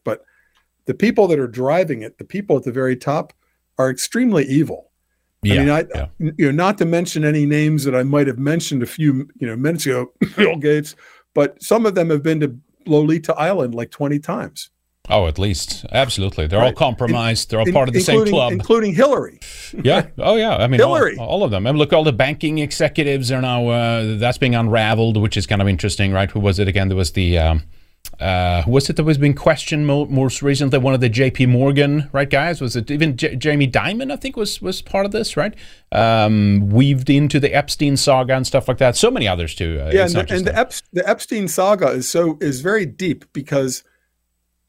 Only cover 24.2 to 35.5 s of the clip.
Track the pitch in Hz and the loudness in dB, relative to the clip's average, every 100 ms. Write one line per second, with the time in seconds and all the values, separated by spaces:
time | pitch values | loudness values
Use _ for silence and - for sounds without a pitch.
24.2 | 120 123 131 120 113 113 107 110 113 107 | -2 0 0 2 2 2 2 2 2 2
25.2 | 104 104 98 104 98 95 104 - 98 95 | 0 -2 -2 0 2 0 -2 0 0 0
26.2 | 98 107 101 92 98 98 95 95 90 - | 0 0 0 2 0 0 0 0 -2 0
27.2 | 90 87 80 82 - - - _ - - | 0 2 2 0 -2 -14 -20 _ -18 -8
28.2 | 85 90 90 87 85 131 135 160 151 147 | -4 0 0 0 2 0 0 -2 0 2
29.2 | 143 139 - 156 - 156 147 143 143 135 | 2 2 0 0 -2 -2 0 0 0 0
30.2 | 131 - 139 139 139 135 127 131 123 110 | 0 0 -2 0 0 0 2 2 0 2
31.2 | 131 127 127 123 135 143 143 147 139 139 | 0 2 2 4 4 2 2 0 -2 -4
32.2 | 143 139 160 165 127 120 110 147 160 123 | 0 0 0 -4 -4 -4 -4 -2 0 0
33.2 | 156 123 151 147 135 120 113 220 269 285 | -4 -2 0 2 2 0 -2 -4 -6 -8
34.2 | 269 254 190 - 185 190 - 196 202 107 | -8 -6 -6 -6 -8 -8 -6 -4 -2 -4
35.2 | 110 - 214 | -4 -4 -4